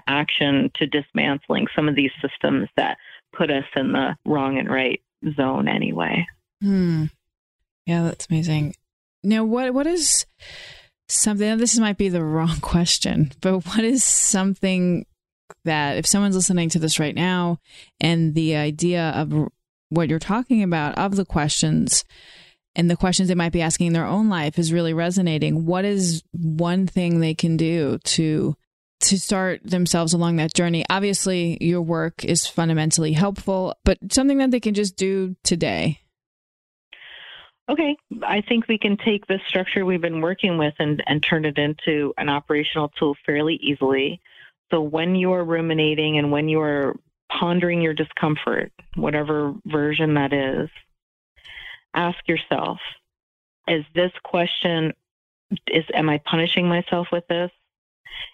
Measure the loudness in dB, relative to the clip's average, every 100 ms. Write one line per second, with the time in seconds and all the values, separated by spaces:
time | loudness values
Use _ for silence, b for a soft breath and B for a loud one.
0 | -2 -2 0 0 2 2 0 -2 -2 -2
1 | -2 -2 -2 -2 -2 -2 0 0 0 2
2 | 0 -2 -8 -2 0 0 0 -2 -2 -4
3 | B B _ -4 -2 -2 -2 -4 -2 0
4 | -2 -4 -2 0 0 -2 -2 0 0 -4
5 | _ _ -6 -2 0 0 0 0 -2 -2
6 | -2 -2 -4 -10 _ -6 0 2 2 2
7 | -2 _ _ _ _ _ _ _ -2 0
8 | 0 -4 -2 -2 0 0 -2 -6 _ _
9 | _ _ 0 0 2 0 0 0 0 0
10 | 2 0 -2 B B B B B B _
11 | -6 -2 0 0 0 2 2 2 2 2
12 | 0 0 0 0 0 -2 0 2 2 0
13 | 0 2 0 0 0 0 0 0 2 2
14 | 2 2 2 2 2 0 0 2 2 0
15 | -4 _ _ _ _ -8 -2 0 0 0
16 | 0 2 2 2 2 2 2 0 0 0
17 | -2 0 0 0 0 -2 B B B -2
18 | 0 2 2 2 0 0 -2 0 0 0
19 | 0 -2 -2 0 -2 _ _ _ -4 0
20 | 0 -2 -2 -2 2 2 2 0 0 -2
21 | -2 0 -2 0 0 0 2 2 2 0
22 | -2 B B B B B _ 0 2 2
23 | 2 2 2 2 0 0 0 0 2 2
24 | 0 0 2 0 -2 -2 0 0 0 0
25 | 0 0 0 0 0 0 0 0 0 0
26 | 0 -2 -6 -6 -4 0 0 2 0 0
27 | 0 2 0 0 0 2 2 0 0 -2
28 | -2 0 0 0 -2 -4 _ _ _ -2
29 | 0 0 0 -2 0 -4 -2 0 2 2
30 | 2 2 2 2 0 0 0 0 0 0
31 | 0 0 0 0 0 0 0 0 0 -2
32 | -2 -4 -2 0 0 0 0 2 2 0
33 | 2 2 2 0 -4 -2 -2 0 2 2
34 | 0 2 4 4 2 2 0 0 -2 -2
35 | -2 0 -2 -2 -2 0 0 0 -2 -2
36 | _ _ _ _ _ _ _ _ _ B
37 | B B B B B B -4 0 0 -2
38 | -8 -8 -2 -2 0 -2 0 -2 0 0
39 | 0 -2 -2 -6 -2 -4 -2 -2 0 0
40 | 0 -2 -2 0 0 2 0 0 -2 -2
41 | -2 -2 0 0 0 0 -2 -2 -2 0
42 | -2 -2 -2 -2 -2 -2 0 -2 -4 -2
43 | -2 -2 -2 0 0 -2 -2 0 2 2
44 | 0 -4 B B B B -2 -2 0 0
45 | 2 2 2 0 0 0 0 2 2 2
46 | 0 2 2 0 2 2 2 0 -2 -4
47 | _ _ -10 -4 0 2 2 0 0 0
48 | -4 -2 0 0 -2 -2 -4 _ -10 -4
49 | -2 0 0 -2 -2 -4 -4 -2 0 0
50 | 2 2 2 0 0 -2 -4 -8 _ _
51 | _ _ _ _ B B B B B -4
52 | -2 -4 -4 -4 -2 -4 -4 -6 -12 -18
53 | _ _ _ _ _ _ -4 -2 -2 0
54 | 0 -2 -4 -2 0 -2 -2 0 -2 -4
55 | _ _ _ _ -10 -8 -2 -2 0 0
56 | 0 0 0 0 0 0 2 0 0 -4
57 | -2 -4 -2 -4 -4 _ _ _ _ _
58 | -20 B B